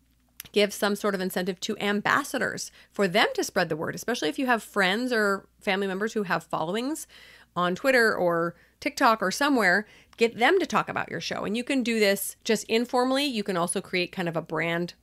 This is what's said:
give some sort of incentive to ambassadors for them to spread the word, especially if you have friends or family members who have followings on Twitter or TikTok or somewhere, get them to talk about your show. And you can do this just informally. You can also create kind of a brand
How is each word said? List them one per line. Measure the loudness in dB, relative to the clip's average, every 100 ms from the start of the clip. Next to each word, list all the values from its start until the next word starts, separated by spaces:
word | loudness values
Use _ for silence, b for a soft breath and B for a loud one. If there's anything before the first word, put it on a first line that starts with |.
| _ _ _ -20 -4
give | 2 2
some | 2 -2 0
sort | -2
of | -2
incentive | -2 -2 -4 -4
to | -6 -4
ambassadors | 0 0 2 2 0 -4 -4 -6 -10 B B
for | -2 0
them | 2 0 0
to |
spread | -4 -2 -2
the | -2
word, | -6
especially | -6 -6 -4 -2
if | -2
you |
have | 0 0
friends | 0 0 2 2 0
or | 0 0 0 -6 _
family | -2 -2 0
members | -2 -4
who | -4
have | -2 -2
followings | -2 -4 -2 -2 -4 -6 -10 B B B B -2
on | -2
Twitter | 0 2 4 4
or | 2 2 2 -2 -4 b b
TikTok | -6 2 4 4
or | 0
somewhere, | 0 2 4 4 4 0 B B 0
get | 0 2
them | 4 4
to | 2
talk | 0 0
about | -4 -4
your | -6
show. | -6 -6 -4
And | -4
you |
can | -2 0
do | 0 2
this | 2 2 -2 -8
just | -2 -2
informally. | 2 0 0 0 2 2
You | 0 -2
can | -2 -2
also | 0 -2
create | -4 -2 -2
kind | -2 -4
of | -4
a |
brand | -4 -4 -2 -2 -4 -8